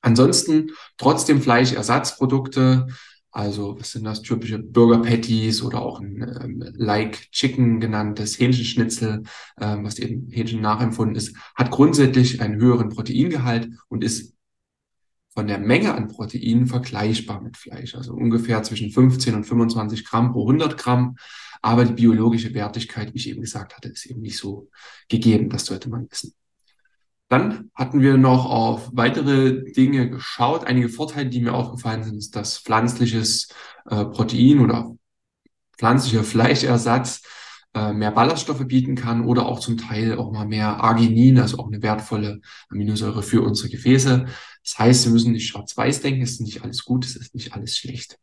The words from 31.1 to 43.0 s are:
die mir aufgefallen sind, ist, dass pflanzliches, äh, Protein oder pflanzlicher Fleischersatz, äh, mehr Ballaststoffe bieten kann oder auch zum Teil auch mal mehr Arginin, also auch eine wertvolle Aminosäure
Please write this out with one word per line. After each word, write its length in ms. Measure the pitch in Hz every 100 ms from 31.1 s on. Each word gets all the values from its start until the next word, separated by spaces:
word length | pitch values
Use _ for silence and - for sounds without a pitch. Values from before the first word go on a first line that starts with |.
| 147 135
die 100 | 123
mir 140 | 120
aufgefallen 500 | 127 120 - 117 110
sind, 140 | 110 104
ist, 180 | - 113
dass 220 | 107 -
pflanzliches, 880 | - 110 117 - 117 113 110 - - - - - -
äh, 180 | 107
Protein 560 | 104 - 120 123 123 147
oder 380 | 117 117 117 - _ _ _ _ _ _ _ _
pflanzlicher 480 | 113 127 - 113 104
Fleischersatz, 960 | 113 123 139 - 117 120 123 127 - - - - - _
äh, 200 | - 107
mehr 180 | 104 104
Ballaststoffe 560 | 107 123 160 - 135 127
bieten 280 | 131 131 127
kann 280 | 117 117
oder 220 | 120 120 117
auch 160 | 113
zum 160 | - 113
Teil 400 | - 107 113 -
auch 160 | -
mal 120 | 107 104
mehr 380 | 107 107 104
Arginin, 560 | 113 113 117 113 131 127
also 180 | 113 -
auch 100 | -
eine 140 | 107
wertvolle 600 | 107 107 - 107 104 104 - - _
Aminosäure 560 | 101 104 107